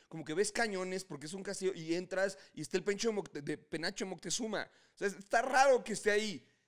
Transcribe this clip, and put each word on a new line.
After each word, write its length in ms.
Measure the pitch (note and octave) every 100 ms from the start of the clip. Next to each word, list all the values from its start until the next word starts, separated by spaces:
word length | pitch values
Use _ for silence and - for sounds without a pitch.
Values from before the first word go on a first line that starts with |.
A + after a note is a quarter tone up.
| _
como 160 | D#3+ D3+
que 80 | D#3
ves 160 | G#3
cañones 520 | - A3+ F#3+ F#3 F#3 -
porque 200 | C#3+ D3+
es 80 |
un 80 | F#3+
castillo 300 | G3 F#3+ F#3
y 220 | F#3 D#3+ E3+
entras 420 | F3+ F#3+ G3 - -
y 80 | -
está 160 | D3+ F#3
el 60 |
pencho 260 | G3+ - A3+
de 60 | G#3
Moc-, 160 | E3
de 260 | D3 D3 D3
Penacho 480 | - E3+ E3+ G3+ F#3+
Moctezuma. 640 | F3+ F3+ - A3 F#3 - - _
O 40 | -
sea, 100 | G3+
es, 60 | F#3
está 260 | - A#3
raro 420 | A3+ C4 C#4 B3
que 100 | G3
esté 180 | G3 G#3
ahí. 340 | G#3 G#3+ D3 - _